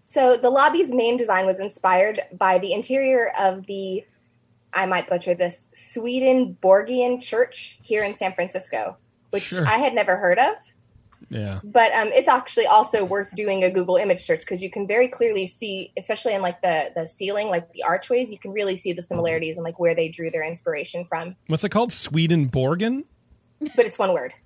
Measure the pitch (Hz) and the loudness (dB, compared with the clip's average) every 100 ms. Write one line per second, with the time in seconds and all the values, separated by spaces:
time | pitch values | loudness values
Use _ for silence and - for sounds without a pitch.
0 | - 294 254 240 247 269 294 330 320 247 | -4 4 6 6 4 6 4 4 0 2
1 | 233 247 226 190 190 190 196 - 190 185 | 2 0 2 2 2 -2 -4 -2 2 4
2 | 208 208 - 180 190 185 190 208 - 262 | 2 0 -8 0 2 2 2 -4 0 0
3 | 269 254 233 - 190 190 190 196 190 185 | 2 2 2 2 0 0 -8 -8 -6 -8
4 | - _ _ _ _ _ _ - 185 180 | -10 _ _ _ _ _ _ -4 0 -2
5 | - 175 185 175 175 175 - - - - | -2 -4 -2 -2 -2 -4 -20 -20 -12 -8
6 | 233 254 262 262 240 180 190 196 208 254 | -4 0 4 4 2 0 6 6 6 0
7 | 247 247 - 440 494 - - - - 214 | 0 -2 -4 0 0 -2 -18 -20 -4 -2
8 | 202 - 190 185 180 - - 117 107 - | -2 -4 -6 -4 -6 -6 -8 -6 -6 -10
9 | _ _ _ 202 - 185 160 220 277 233 | _ _ _ -6 -4 -2 2 2 2 0
10 | 202 185 190 180 277 440 _ _ _ _ | 0 2 2 4 2 0 _ _ _ _
11 | _ _ - 117 104 95 208 233 226 226 | _ _ -10 -6 -6 -8 0 4 4 2
12 | 214 196 - 262 - - 220 214 214 220 | 2 2 4 2 2 0 4 4 4 0
13 | 185 196 196 190 208 190 185 185 180 180 | 0 -2 -4 -6 -4 0 2 0 2 2
14 | 202 175 - 165 - 180 185 214 196 214 | 2 -2 0 -4 -4 -8 -8 -8 -2 0
15 | 254 247 233 208 180 - 220 190 - - | 0 2 0 0 -6 -8 -10 -10 -10 -12
16 | 185 208 247 202 180 180 185 160 139 175 | -6 -4 -2 -2 -2 -2 -2 0 -2 -6
17 | 165 - 196 202 214 175 170 - - 185 | -10 -8 -6 -4 -2 -4 -6 -6 -2 -2
18 | - 247 247 202 202 202 202 190 190 175 | 0 -2 -2 -8 -10 -4 -4 -4 -6 -8
19 | 175 175 170 160 160 160 170 170 170 165 | -6 -4 -2 -2 -4 -8 -10 -2 0 0
20 | 165 165 165 165 156 170 - 151 - 170 | -2 -4 -6 -6 -6 -6 -6 -6 -8 -10
21 | 175 165 165 185 - 160 208 208 240 - | -8 -8 -8 -14 -6 -4 -2 -2 -2 -4
22 | - 151 165 165 139 131 131 170 220 269 | -4 0 2 2 2 0 0 0 -2 -4
23 | 330 _ _ _ _ _ 302 - 226 - | -8 _ _ _ _ _ -4 0 0 2
24 | 196 170 131 - | 0 0 -4 -14